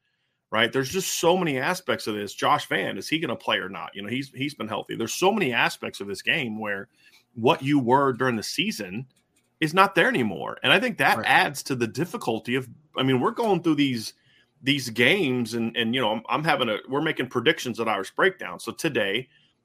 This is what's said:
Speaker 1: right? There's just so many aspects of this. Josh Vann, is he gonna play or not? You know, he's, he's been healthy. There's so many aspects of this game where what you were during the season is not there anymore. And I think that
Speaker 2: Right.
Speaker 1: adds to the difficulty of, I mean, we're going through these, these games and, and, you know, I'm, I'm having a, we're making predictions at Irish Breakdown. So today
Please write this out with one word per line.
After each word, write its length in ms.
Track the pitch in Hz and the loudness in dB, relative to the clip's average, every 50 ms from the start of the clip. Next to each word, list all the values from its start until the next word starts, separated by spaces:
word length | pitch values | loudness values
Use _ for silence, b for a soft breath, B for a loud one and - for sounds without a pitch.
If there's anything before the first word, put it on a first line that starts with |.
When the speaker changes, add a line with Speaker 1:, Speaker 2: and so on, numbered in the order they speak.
| _ _ _ _ _ _ _ _ _ _ | _ _ _ _ _ _ _ _ _ _
Speaker 1:
right? 200 | 107 107 117 113 117 | 2 2 2 2 2
There's 180 | 135 135 131 | 0 -2 -2
just 280 | 175 190 180 - - - | -2 -4 -4 -4 -2 2
so 180 | 175 165 180 | 4 4 4
many 220 | 185 175 156 135 127 | 4 2 0 0 -2
aspects 480 | 135 165 180 180 - 127 113 - - | -2 -2 -4 -4 -2 -4 -4 -2 -2
of 80 | 117 107 | -4 -4
this. 200 | 104 101 98 - | -4 -6 -8 -6
Josh 320 | - 139 131 143 143 - - | -2 2 2 2 2 0 -2
Vann, 300 | 151 190 175 131 104 98 | -4 -2 -2 -4 -6 -8
is 100 | 95 - | -6 -4
he 100 | 151 160 | -4 -2
gonna 180 | 165 131 110 | -2 -4 -4
play 200 | - - 123 110 | -4 -2 -2 -2
or 140 | 98 92 92 | 0 -2 -4
not? 200 | 95 82 85 - - | -8 -10 -12 -12 -12
You 80 | 101 101 | -12 -10
know, 60 | 107 | -6
he's, 220 | 120 131 139 135 - | -6 -6 -6 -8 -8
he's 200 | 123 139 147 143 | -8 -8 -8 -6
been 140 | - 113 107 | -8 -8 -6
healthy. 280 | 107 101 - - 107 | -6 -6 -6 -6 -6
There's 180 | 107 117 117 - | -6 -6 -4 -2
so 180 | - 170 190 220 | 2 2 2 2
many 200 | 214 180 127 117 | 2 0 0 2
aspects 480 | 123 147 165 - - 113 110 - - | 2 2 0 0 -4 -8 -10 -10 -10
of 80 | 104 98 | -10 -10
this 120 | 98 - - | -10 -4 -2
game 360 | - 139 165 135 113 107 107 | 0 0 0 -2 -4 -6 -6
where 300 | 107 104 101 98 101 b b b b b b b b _ _ | -6 -6 -6 -8 -10 b b b b b b b b _ _
what 280 | 120 110 139 170 - 131 | 0 2 2 2 2 0
you 160 | 139 147 143 | 0 0 2
were 340 | 123 110 131 139 139 135 127 | 4 4 4 4 4 2 0
during 240 | 110 131 127 117 | 0 0 0 0
the 60 | 104 98 | -2 -4
season 640 | - - - 180 220 - - 101 90 92 117 135 - _ _ _ _ _ _ _ _ _ _ | -4 -4 -4 -4 -4 -4 -6 -8 -8 -8 -10 -10 -12 _ _ _ _ _ _ _ _ _ _
is 120 | 156 151 160 | -4 2 4
not 220 | 190 196 196 - | 6 4 6 6
there 140 | 165 180 254 | 4 4 4
anymore. 500 | 247 156 117 101 87 73 60 55 57 - - | 4 2 0 0 -2 -4 -6 -8 -6 -2 4
And 100 | 127 151 | 4 4
I 60 | 202 | 6
think 200 | 254 247 185 - | 4 2 0 2
that 200 | 139 147 151 113 | 2 4 4 2
Speaker 2:
Right. 80 | 104 | 4
Speaker 1:
adds 360 | 117 139 170 185 165 139 - - | 4 4 6 4 2 0 -6 -6
to 100 | - 139 | -6 -2
the 120 | 120 120 | -2 -2
difficulty 680 | 110 101 123 170 175 - 220 - - 113 110 - 120 123 | -2 -2 -4 -4 -4 -6 -6 -4 -4 -4 -4 -4 -4 -4
of, 140 | 135 127 117 - - _ _ - | -4 -4 -6 -12 -20 _ _ -4
I 60 | - 131 | 0 2
mean, 180 | 135 131 123 | 2 2 2
we're 100 | 143 220 | 2 0
going 320 | 233 - 240 214 190 170 - | 0 0 0 2 0 2 2
through 140 | 165 156 | 2 2
these, 360 | 147 143 135 123 113 107 - b b b b b b b b b _ - | 2 2 0 0 -2 -6 -8 b b b b b b b b b _ 0
these 280 | 135 147 139 120 120 | 0 0 0 -2 -2
games 640 | 110 117 120 135 185 208 170 131 127 127 120 110 120 | 2 4 4 6 6 4 2 2 0 0 -2 -2 -2
and, 200 | 117 113 113 117 | -2 -4 -2 -2
and, 180 | 120 117 113 120 | -2 -2 0 0
you 80 | 135 123 | 0 0
know, 100 | 107 110 | 0 0
I'm, 100 | 117 - - | -2 -2 -2
I'm 160 | 117 147 156 | -2 -2 0
having 240 | 165 147 123 127 113 | 0 0 0 0 -2
a, 100 | 104 - - - | -2 -4 -4 -4
we're 120 | 135 143 | -4 -2
making 280 | 160 160 147 - 135 110 | -2 -2 -2 -4 -4 -4
predictions 520 | - 127 117 147 170 - - 127 107 113 | -4 0 2 2 0 0 -2 -6 -6 -4
at 80 | 113 110 | -2 -2
Irish 220 | 107 98 95 - | -2 -2 -4 -4
Breakdown. 500 | - - 175 190 185 - 104 90 87 - | -2 0 0 0 0 -2 -8 -12 -12 -10
So 120 | - 117 113 | -10 -10 -6
today 560 | - - 165 127 117 101 98 98 127 131 b b b b b b b _ | -4 -4 -2 0 0 0 0 -2 -4 -6 b b b b b b b _